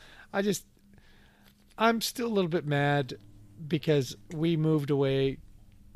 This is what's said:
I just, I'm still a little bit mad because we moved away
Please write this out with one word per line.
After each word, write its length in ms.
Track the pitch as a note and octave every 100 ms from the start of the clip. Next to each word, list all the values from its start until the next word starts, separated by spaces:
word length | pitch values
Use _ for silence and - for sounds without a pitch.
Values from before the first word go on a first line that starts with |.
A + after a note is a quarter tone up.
| - - -
I 80 | G3
just, 240 | G3+ F#3 - _ - - - - - _ - _ _ -
I'm 240 | A3+ A#3
still 280 | - - A#3
a 40 |
little 160 | G#3 F3+
bit 160 | E3+
mad 480 | C#3+ C#3+ C#3+ C#3+ C3 - - - - - D#3
because 480 | D#3+ - D3 B2+ - -
we 240 | D#3 E3+ E3
moved 320 | D#3 D#3 C#3
away 480 | C#3 C#3 C3+ C3+ C3 - - - - -